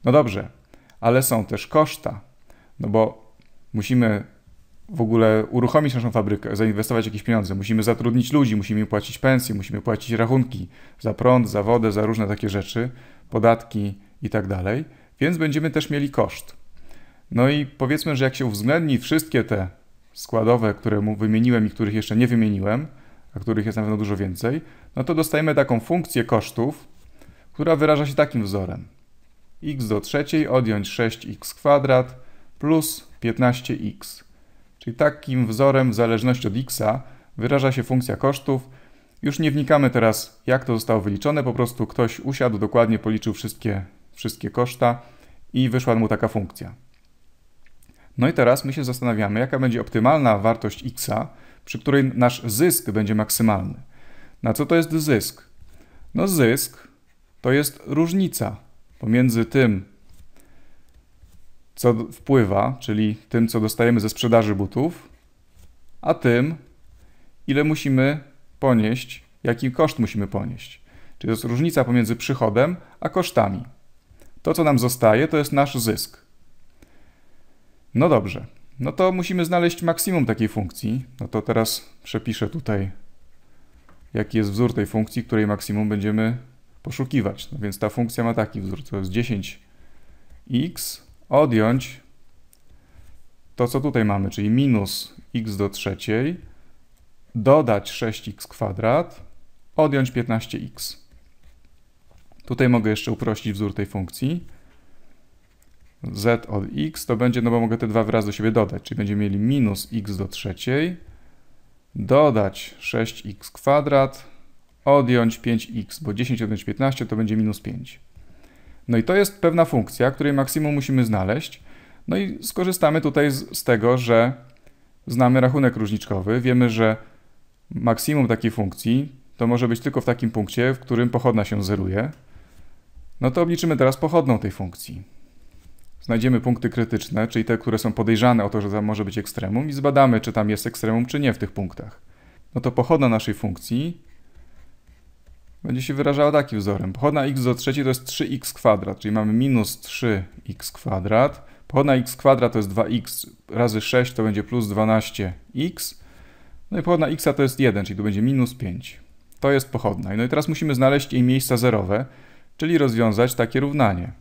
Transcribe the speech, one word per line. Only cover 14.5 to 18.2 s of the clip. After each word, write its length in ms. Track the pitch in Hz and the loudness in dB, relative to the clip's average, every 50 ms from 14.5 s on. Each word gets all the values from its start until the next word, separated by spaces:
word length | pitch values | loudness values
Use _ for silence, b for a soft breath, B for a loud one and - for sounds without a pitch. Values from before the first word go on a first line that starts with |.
| 98 92 90 95 110 135 156 - b b b b b b | -4 -4 -2 -2 -2 -4 -4 -8 b b b b b b
więc 180 | 131 156 180 160 | 0 0 0 0
będziemy 320 | 160 151 139 156 147 160 | -2 0 0 0 -2 0
też 200 | 135 156 151 - | -2 -2 -4 -2
mieli 200 | 151 147 143 139 | -4 -2 -2 -2
koszt. 480 | - - 107 - - - - - - - - - - b b b b b b b b b b b | 0 0 -2 -2 -2 -12 -16 -18 -18 -18 -20 -20 -18 b b b b b b b b b b b
No 180 | - - 123 135 | 0 2 2 4
i 160 | 147 147 147 | 2 0 -2
powiedzmy, 500 | 135 - - 135 127 147 156 - 165 147 | -6 -6 -6 -2 -2 -2 -2 -2 -2 -2
że 100 | 127 | 0